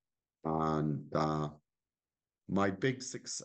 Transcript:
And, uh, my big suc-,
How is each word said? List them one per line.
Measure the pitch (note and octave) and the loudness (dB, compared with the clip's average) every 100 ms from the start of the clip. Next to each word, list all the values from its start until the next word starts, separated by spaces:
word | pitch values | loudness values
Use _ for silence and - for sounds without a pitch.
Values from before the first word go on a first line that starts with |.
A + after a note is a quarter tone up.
| _ _ _ _ D#2 | _ _ _ _ -2
And, | D#2+ D#2 D#2 D2+ C#2+ D2 | 2 2 2 2 0 0
uh, | D#2 D#2 D#2 D2 - _ _ _ _ _ _ _ _ - | 0 2 2 -2 -6 _ _ _ _ _ _ _ _ -2
my | F#2+ G2 | 2 2
big | F#2+ C3+ C3 | 2 0 -2
suc-, | - - - - | -6 -10 -10 -10